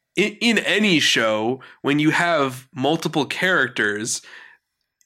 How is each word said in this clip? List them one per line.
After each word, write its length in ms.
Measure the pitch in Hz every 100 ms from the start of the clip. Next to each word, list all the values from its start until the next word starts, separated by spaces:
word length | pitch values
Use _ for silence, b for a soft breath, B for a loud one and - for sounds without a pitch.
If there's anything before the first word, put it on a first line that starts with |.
| _ -
in, 160 | 208 208
in 160 | 233 208
any 420 | - 190 208 156
show, 640 | - 131 113 107 110 131 B B
when 180 | 135 147
you 100 | 151
have 580 | - 170 160 135 127 - -
multiple 500 | 135 160 165 156 135
characters, 960 | - 185 175 127 - 107 101 120 - B B B B _ _ _ _